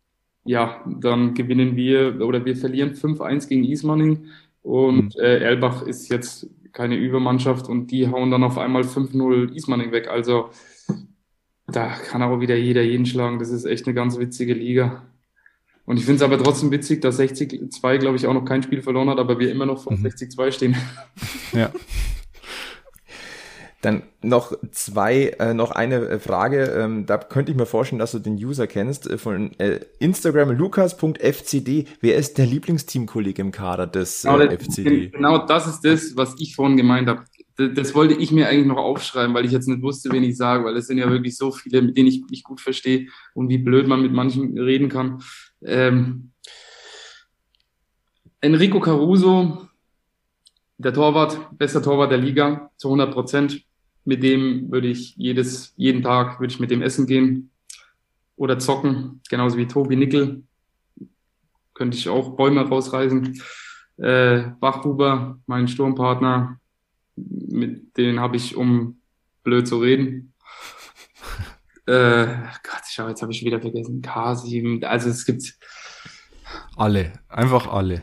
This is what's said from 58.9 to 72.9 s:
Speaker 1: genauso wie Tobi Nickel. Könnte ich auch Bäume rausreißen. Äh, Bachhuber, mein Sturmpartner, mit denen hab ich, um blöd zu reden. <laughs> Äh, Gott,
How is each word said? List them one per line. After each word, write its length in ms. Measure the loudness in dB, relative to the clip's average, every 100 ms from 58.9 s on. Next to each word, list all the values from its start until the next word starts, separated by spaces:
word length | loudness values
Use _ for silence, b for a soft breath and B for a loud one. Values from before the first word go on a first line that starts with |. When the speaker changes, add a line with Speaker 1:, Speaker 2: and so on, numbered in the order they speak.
| -2 -6 -14 -8
Speaker 1:
genauso 280 | -2 0 0
wie 100 | -2
Tobi 300 | 0 0 2
Nickel. 480 | 2 2 0 -4 -16 _ _ _ _ -20 -20 _ _ _ _ _ _
Könnte 220 | -8 -6 -4
ich 120 | -4
auch 280 | -2 -2 2
Bäume 320 | 2 4 2
rausreißen. 760 | 0 -2 0 0 0 -2 -6 B B B B B -6
Äh, 460 | 2 4 6 4 0 -2
Bachhuber, 800 | -2 -2 -2 0 2 0 -4 -10 -6
mein 200 | -2 -2
Sturmpartner, 920 | 0 -2 0 0 2 2 0 0 -6 _ _ _ _ _ -18
mit 800 | -14 -12 -6 -4 -4 -6 -10 -2
denen 240 | 0 0
hab 160 | -2 -2
ich, 180 | -6
um 460 | -2 2 2 0 -8 _ _ _ _
blöd 240 | 0 2 2
zu 120 | 2
reden. 560 | 4 2 2 -6 -14 _
<laughs> 40 | B B B B B B B B B B B B _ _ 0
Äh, 380 | 4 6 4 2
Gott, 560 | -2 -10 -14 -14 -14 -12